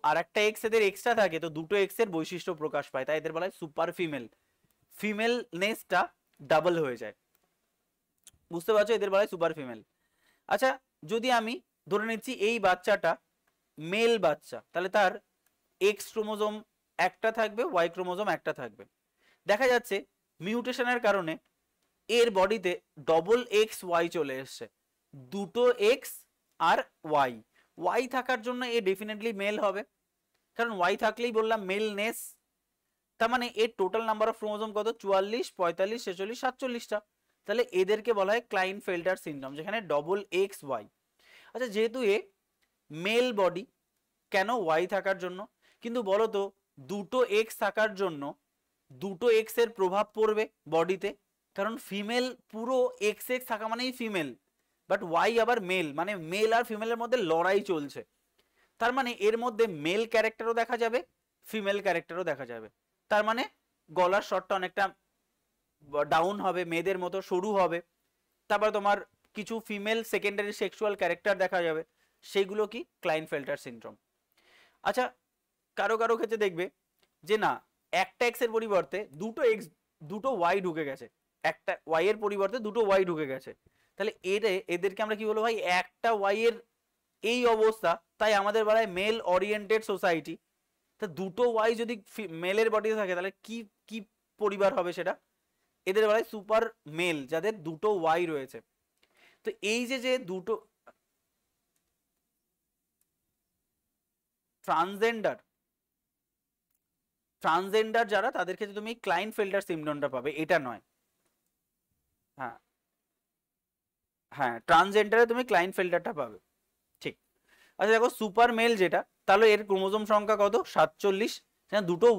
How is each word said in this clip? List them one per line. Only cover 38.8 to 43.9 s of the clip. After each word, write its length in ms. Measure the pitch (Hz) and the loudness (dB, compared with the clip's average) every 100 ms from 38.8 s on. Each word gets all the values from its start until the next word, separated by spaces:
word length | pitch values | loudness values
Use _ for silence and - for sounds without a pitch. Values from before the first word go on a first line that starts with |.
| - 175 175 190 | -6 -2 -2 -2
সিনড্রোম, 400 | 170 143 135 143 | -6 -10 -10 -10
যেখানে 260 | 160 220 | -8 -6
ডবল 420 | 175 147 151 202 196 | -2 -2 0 -4 -2
এক্স 320 | 180 196 - | -2 -2 -4
ওয়াই। 240 | 143 120 104 _ _ _ _ - - | -8 -8 -8 _ _ _ _ -20 -16
আচ্ছা, 140 | 226 247 | -8 -4
যেহেতু 360 | 202 226 247 | -2 -2 0
এ 180 | 220 208 381 _ _ _ _ _ - | 0 0 -2 _ _ _ _ _ -16
মেল 420 | 151 190 233 254 | -8 -2 0 2
বডি, 320 | 202 180 170 226 _ _ | 2 0 0 -8 _ _